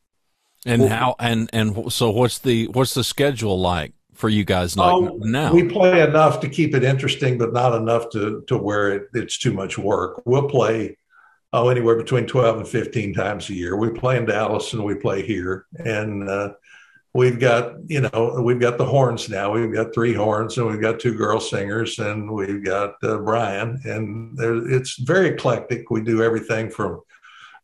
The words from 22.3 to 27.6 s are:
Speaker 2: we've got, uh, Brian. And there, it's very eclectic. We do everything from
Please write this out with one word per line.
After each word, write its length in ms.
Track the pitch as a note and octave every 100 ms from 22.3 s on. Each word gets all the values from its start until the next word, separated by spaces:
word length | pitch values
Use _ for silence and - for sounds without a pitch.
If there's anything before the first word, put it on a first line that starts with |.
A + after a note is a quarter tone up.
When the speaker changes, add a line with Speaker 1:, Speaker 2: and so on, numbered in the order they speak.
Speaker 2:
we've 320 | G#2+ G2 G2+
got, 300 | G2 G2 G2+ -
uh, 160 | A2 G#2+
Brian. 640 | G2+ A2+ G#2 G2 A#2 C3
And 520 | A2 G#2+ G#2+ A2+ A2+ B2+
there, 200 | A#2 A#2 A#2
it's 280 | C3 C3 -
very 300 | B2 F3+ E3+
eclectic. 640 | B2 C3+ A2+ - A#2 -
We 120 | A2
do 200 | A2 A2+
everything 460 | A2+ A2+ G#2+ A2+ A2
from 300 | - G2 E2+ - _ - - - -